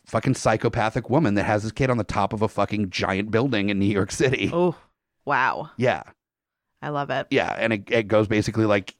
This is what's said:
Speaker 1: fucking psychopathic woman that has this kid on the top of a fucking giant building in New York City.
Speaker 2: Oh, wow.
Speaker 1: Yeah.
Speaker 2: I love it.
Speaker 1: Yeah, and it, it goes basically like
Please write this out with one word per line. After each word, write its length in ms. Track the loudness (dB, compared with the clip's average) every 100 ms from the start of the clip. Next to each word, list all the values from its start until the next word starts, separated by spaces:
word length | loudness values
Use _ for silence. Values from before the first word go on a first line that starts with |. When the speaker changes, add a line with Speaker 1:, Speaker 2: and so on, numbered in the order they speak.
| -6
Speaker 1:
fucking 280 | -2 0
psychopathic 760 | 0 2 2 0 0 -2 -2 0
woman 260 | 0 2
that 100 | 2
has 180 | 2 0
this 100 | -2
kid 160 | -2 0
on 80 | 0
the 60 |
top 280 | -2 0 0
of 100 | 0
a 60 | -2
fucking 420 | 0 -2 -2 -4
giant 400 | -2 0 0 0
building 400 | 0 0 0 0
in 80 | 0
New 80 | 0
York 240 | 0 -2
City. 380 | 0 0 2 0
Speaker 2:
Oh, 220 | 0 0 -2 _ _ _ _
wow. 460 | -2 0 0 -2 -8 -2
Speaker 1:
Yeah. 260 | 0 0 -6 _ _ _ _ _ _ -14
Speaker 2:
I 60 | -8
love 180 | -6 -4
it. 180 | -6 -2
Speaker 1:
Yeah, 240 | 0 0 -2
and 140 | -2
it, 180 | -2 0
it 180 | 0 2
goes 180 | 2 4
basically 400 | 2 0 2 2
like 280 | 2 0